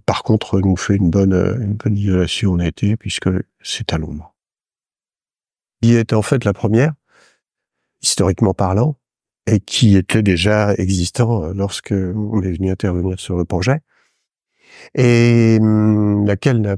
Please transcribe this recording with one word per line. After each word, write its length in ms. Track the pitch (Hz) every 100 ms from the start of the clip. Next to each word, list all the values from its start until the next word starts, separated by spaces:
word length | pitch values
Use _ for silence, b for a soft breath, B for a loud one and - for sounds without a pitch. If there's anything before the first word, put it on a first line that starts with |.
| -
par 180 | -
contre 360 | - 110 - 98
nous 140 | 95 87
fait 200 | - 101
une 140 | 92
bonne, 240 | 98 98
une 400 | 92 92 113 104
bonne 240 | 107 113 101
isolation 560 | 101 92 87 - 101
en 60 | 87
été 360 | 87 - 101 113
puisque 340 | 107 - - 92 - _
c'est 320 | - - -
à 40 | 80
l'ombre. 380 | 78 76 80 _ _ _ _ _ _ _ _ _ _ _ _ _ _ _
Qui 140 | 117 117
est 180 | 113
en 80 | 107
fait 240 | 104 135 107
la 80 |
première, 400 | 98 101 110 151 147 b b b b _ _ _ _ _ _
historiquement 520 | - - 92 95 101
parlant, 440 | 92 95 95 131 143 _ _ _ _ -
et 120 | 107
qui 360 | - - 110 98
était 260 | 92 113
déjà 540 | 104 87 95 107 104 98
existant, 680 | 95 95 85 - 117 113
euh, 100 | 78 98
lorsque 360 | 98 - -
on 500 | 101 92 104 104 110
est 80 | 95
venu 180 | 85 95
intervenir 500 | 92 101 90 90 92
sur 160 | - 90
le 100 | 85
projet, 360 | 90 98 147 - _ _ _ _ _ _ B B B B
et, 640 | - 120 120 120 117 113 110
hum, 680 | 110 107 107 107 104 104 101
laquelle 360 | 101 143 120
n'a 140 | 104